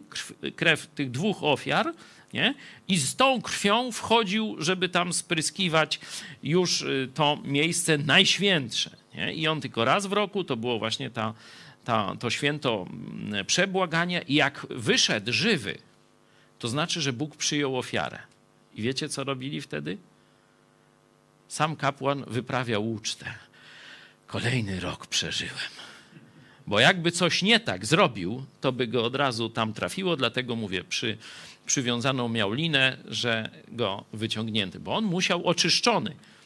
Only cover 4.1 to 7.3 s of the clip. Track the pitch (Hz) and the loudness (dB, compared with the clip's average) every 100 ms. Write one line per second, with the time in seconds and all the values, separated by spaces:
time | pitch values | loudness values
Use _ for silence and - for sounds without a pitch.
4.1 | 226 214 214 214 - 151 185 180 180 175 | 4 4 0 -2 -2 -2 0 0 0 0
5.1 | - - 165 151 - 185 160 156 - - | -2 -2 -2 -2 -2 2 4 2 -2 -8
6.1 | - - 143 131 175 175 - 143 139 131 | -12 -12 -8 0 2 2 0 -2 -2 -2
7.1 | 131 147 | 2 2